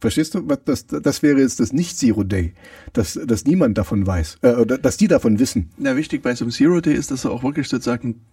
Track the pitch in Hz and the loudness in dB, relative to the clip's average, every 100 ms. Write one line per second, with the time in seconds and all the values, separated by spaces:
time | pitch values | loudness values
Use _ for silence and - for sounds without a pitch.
0 | 110 151 160 190 - - - - - 139 | -2 -2 -2 -4 -4 -4 -2 -4 -4 -4
1 | 143 - 147 135 131 - 120 143 170 - | -2 2 2 4 2 2 -2 0 -2 0
2 | 117 107 95 98 85 - - - - - | 0 2 0 -2 -2 -6 -20 -20 -6 -4
3 | - - 120 110 135 180 127 101 95 104 | -4 -4 -4 -2 2 2 2 0 -2 0
4 | 95 87 80 - 123 120 110 - 127 - | 0 0 -4 0 2 4 2 2 0 2
5 | - - 117 104 262 107 78 - 277 262 | 4 4 4 2 2 -2 -6 -4 -2 -2
6 | 311 302 123 120 117 - 165 175 156 147 | -2 -4 -4 -4 -4 2 4 4 2 0
7 | - 131 113 120 127 151 135 123 120 120 | -2 -4 -4 -4 -4 -4 -4 -4 -2 -4
8 | 123 110 _ | -6 -8 _